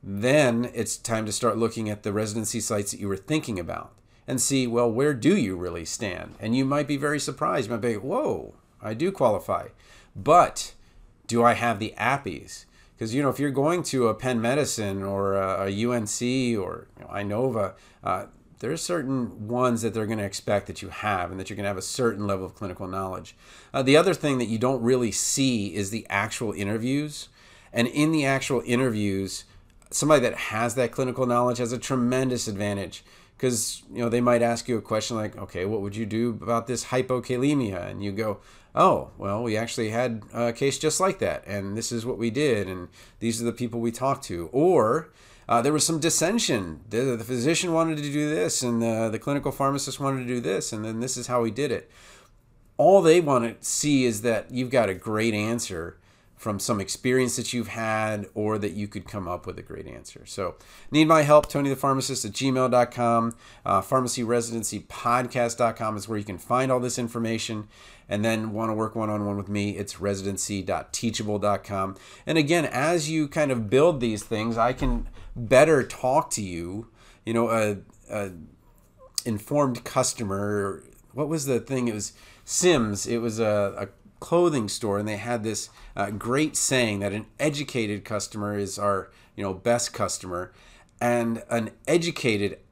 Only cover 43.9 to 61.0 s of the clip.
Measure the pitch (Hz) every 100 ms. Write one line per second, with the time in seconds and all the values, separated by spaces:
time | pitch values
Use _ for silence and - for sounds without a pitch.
43.9 | 113 131 135 - 87 82 123 165 170 110
44.9 | 139 160 - - - - 120 117 151 -
45.9 | 165 160 - 160 226 - 131 90 78 -
46.9 | 110 135 117 107 127 123 165 180 165 165
47.9 | 156 147 143 151 156 175 - 127 117 117
48.9 | 113 113 - - 143 139 131 139 139 135
49.9 | 127 139 135 123 123 123 190 - 110 110
50.9 | 110 127 - 120 123 117 104 143 107 -
51.9 | - - - - _ _ _ _ _ 147
52.9 | 196 170 170 156 131 117 104 - - 147
53.9 | 139 127 107 117 110 - 123 127 127 107
54.9 | 95 - 107 113 104 107 117 - 90 85
55.9 | - _ _ _ - - 101 - 110 95
56.9 | - 131 127 127 - 117 123 101 113 113
57.9 | 110 107 107 101 - 107 107 101 87 104
58.9 | 107 - 104 90 87 - 85 87 - -
59.9 | 58 - - - - 92 - - - -
60.9 | 147